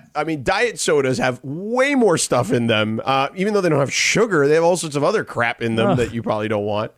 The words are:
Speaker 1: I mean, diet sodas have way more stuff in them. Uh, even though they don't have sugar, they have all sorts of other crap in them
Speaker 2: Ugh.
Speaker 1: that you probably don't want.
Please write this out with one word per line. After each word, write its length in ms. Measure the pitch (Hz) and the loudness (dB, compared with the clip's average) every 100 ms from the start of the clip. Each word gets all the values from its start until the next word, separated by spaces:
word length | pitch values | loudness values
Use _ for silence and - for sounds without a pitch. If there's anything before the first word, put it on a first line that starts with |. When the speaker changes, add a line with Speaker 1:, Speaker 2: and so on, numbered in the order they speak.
| - | -6
Speaker 1:
I 100 | 147 | -6
mean, 180 | 156 156 | -4 -4
diet 360 | 120 190 240 175 | -2 0 0 -2
sodas 380 | - 151 131 131 | 0 2 2 0
have 220 | 131 123 | -2 -4
way 520 | 135 151 208 247 269 | -8 -10 -4 0 2
more 240 | 277 220 160 | 4 4 2
stuff 340 | - - 190 | 2 0 0
in 140 | 123 117 | 0 2
them. 340 | 107 107 110 | 2 0 -2
Uh, 240 | - 135 139 | 0 0 0
even 200 | 185 196 | -2 -2
though 80 | 208 | 0
they 80 | 175 | 2
don't 80 | 143 | 2
have 120 | 131 | 0
sugar, 540 | - - 170 233 170 143 | -2 0 0 2 2 4
they 80 | |
have 100 | 160 | 4
all 120 | 170 175 | 2 0
sorts 180 | 165 139 | -2 -2
of 60 | |
other 220 | 156 208 | 0 0
crap 380 | 127 127 120 120 | -2 -2 -2 -2
in 140 | 117 113 | -2 0
them 160 | 113 | 2
Speaker 2:
Ugh. 40 | 127 | 2
Speaker 1:
that 140 | 113 | -2
you 80 | 117 | -4
probably 260 | 113 107 107 | -4 -2 -2
don't 160 | 107 104 | -2 -2
want. 260 | 104 120 | -4 -6